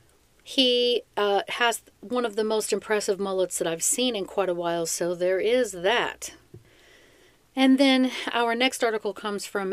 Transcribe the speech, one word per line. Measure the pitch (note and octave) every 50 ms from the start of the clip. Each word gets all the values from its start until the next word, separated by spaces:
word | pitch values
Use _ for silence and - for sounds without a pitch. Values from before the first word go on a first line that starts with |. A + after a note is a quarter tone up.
| _ _ _ _ _ _ _ _ _
He, | - - - C4 B3 B3 A#3+ A#3+ A#3+ A#3+ - - _ _
uh, | - G#3 G3+ G3+ G3 -
has | - - - A#3+ A#3 A3 - - - _ _
one | - G3 B3 B3 A#3+
of | A3+ G3+
the | A3 G#3+
most | G#3+ A3 G#3+ G#3 - A3
impressive | G3 - - G#3+ G#3 G3 - G3 F3+
mullets | G3 G3 F#3+ F#3+ F#3 E3+ - -
that | F3 E3
I've | E3 E3 -
seen | - - A#3+ B3 B3+ A#3
in | G3+ F#3
quite | - - - F#3+ F3+
a | F3
while, | F3 F3 E3+ E3+ E3+ E3
so | E3 - - F3+ E3+ F3+
there | E3+ F3+ F#3 F#3 F#3
is | - G#3+ A#3+ B3+ B3 G#3
that. | F#3+ F3 E3+ G3 A#3+ A#3 E3+ A2+ - - - - - - _ _ - - - _ - - - - - - - - - - - - _ _ _ _ -
And | C4 C4+ C4+ C4 C4
then | C#4 C4+ C4 B3+ C4 B3+ - - - B3 A#3
our | A#3 A#3+ A#3 A3+
next | A#3 B3+ B3+ - - B3
article | A3+ A3 G#3+ - G#3 F#3+
comes | - - G#3+ G3+ G3 -
from | - - G3+ G3 F#3+